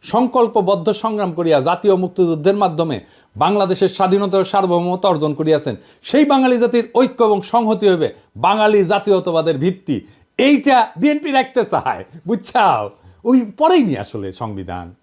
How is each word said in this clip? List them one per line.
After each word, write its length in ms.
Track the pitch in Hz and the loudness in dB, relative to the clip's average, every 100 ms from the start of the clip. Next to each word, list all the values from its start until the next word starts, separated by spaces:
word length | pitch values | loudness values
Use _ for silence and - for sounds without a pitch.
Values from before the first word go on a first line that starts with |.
সংকল্পবদ্ধ 880 | - 220 247 254 233 226 185 196 170 | -2 -2 0 2 0 0 0 0 -2
সংগ্রাম 420 | 214 226 214 190 | -4 -4 -4 -4
করিয়া 280 | 160 170 147 | -2 0 2
জাতীয় 360 | 135 175 208 190 | 2 0 2 0
মুক্তিযুদ্ধের 600 | 180 - 175 160 156 202 | 0 0 0 0 0 2
মাধ্যমে 440 | 196 160 165 120 - _ _ 101 | 0 0 -4 -4 -10 _ _ -2
বাংলাদেশের 520 | 151 208 196 185 190 | 0 0 0 0 -2
স্বাধীনতা 500 | 185 190 196 202 190 | 0 0 2 0 0
ও 60 | |
সার্বভৌমত্ব 640 | 185 202 190 175 175 180 196 | 0 0 0 0 0 -2 0
অর্জন 260 | 165 151 | 0 -2
করিয়াছেন, 420 | 147 156 147 143 107 - _ | -2 0 0 -2 -10 -14 _
সেই 220 | - 262 | -2 2
বাঙালি 340 | 294 269 262 247 | 4 4 2 2
জাতির 300 | 233 240 233 | 2 0 -2
ঐক্য 300 | 220 254 - | 0 0 2
এবং 180 | 226 202 | 0 0
সংহতি 460 | - 233 220 220 208 | 0 -2 0 0 2
হইবে 260 | 180 135 - _ - | 2 -2 -6 _ -4
বাঙালি 480 | 156 214 214 214 | 0 2 2 2
জাতীয়তাবাদের 760 | 180 202 202 190 180 165 160 147 | 2 0 0 0 0 -2 0 0
ভিত্তি। 420 | 165 190 - 120 - _ _ - | -2 -4 -6 -6 -6 _ _ -2
এইটা 520 | 262 285 285 262 220 - | 2 2 4 2 2 0
বিএনপি 340 | 285 294 302 | -2 0 -2
রাখতে 340 | 269 262 262 | -2 -2 -2
চায়, 400 | 208 156 131 95 92 170 165 | -2 -2 -4 -6 -10 -16 -6
বুঝছাও? 640 | 226 - - 202 127 104 - - _ | -6 -2 0 2 0 -4 -12 -20 _
ওই 280 | - 262 220 - | 0 2 0 -2
পড়েই 240 | 311 359 | 2 4
নি 140 | 226 120 | 2 -2
আসলে 360 | 101 113 98 | -6 -10 -10
সংবিধান। 600 | 92 113 101 92 90 87 92 | -8 -10 -10 -10 -10 -12 -20